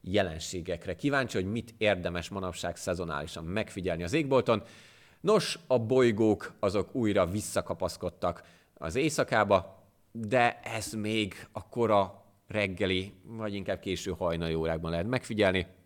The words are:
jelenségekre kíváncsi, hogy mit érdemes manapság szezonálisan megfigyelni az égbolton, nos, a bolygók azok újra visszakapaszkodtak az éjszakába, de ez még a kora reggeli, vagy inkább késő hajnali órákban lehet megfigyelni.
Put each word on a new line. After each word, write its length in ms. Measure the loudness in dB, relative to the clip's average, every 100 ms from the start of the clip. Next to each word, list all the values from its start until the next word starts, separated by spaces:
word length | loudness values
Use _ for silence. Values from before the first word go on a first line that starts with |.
jelenségekre 920 | -2 0 0 -2 -8 -8 -6 -8 -6
kíváncsi, 420 | -4 -2 -2 -2 -2
hogy 140 | -2
mit 240 | -4 -8 -2
érdemes 500 | 0 2 -2 -6 -6
manapság 480 | -6 -6 -6 -6 -6
szezonálisan 680 | -6 -4 -4 -6 -8 -10
megfigyelni 580 | -6 -6 -6 -6 -4 -4
az 100 | -2
égbolton, 500 | -2 2 2 4 0 0 -20 -20 -20 _ _
nos, 380 | 2 2 2 -6 0
a 120 | 0
bolygók 760 | 2 4 6 6 4 4 0 -4
azok 360 | 0 0 -2
újra 320 | 0 2 4 2
visszakapaszkodtak 1160 | 0 -4 -4 -4 -4 -4 -4 -8 -4 -4 -4 -12 -20 _
az 200 | _ -4
éjszakába, 920 | 0 0 0 2 2 6 4 2 -16 _ _ _
de 480 | -10 0 4 4 2
ez 320 | -8 -8 -6
még 540 | -6 -2 0 0 -4 -14
a 160 | -14 -10
kora 560 | -2 4 6 4 -2 _ _ _
reggeli, 680 | 0 0 2 2 2 -2 -10
vagy 320 | -16 -8 -6
inkább 260 | -6 -4 -4
késő 340 | -2 -4 -4 -2
hajnali 360 | -2 0 0
órákban 360 | 0 0 -2 -2
lehet 160 | -2 -2
megfigyelni. 600 | -4 -4 2 4 4 -2 -10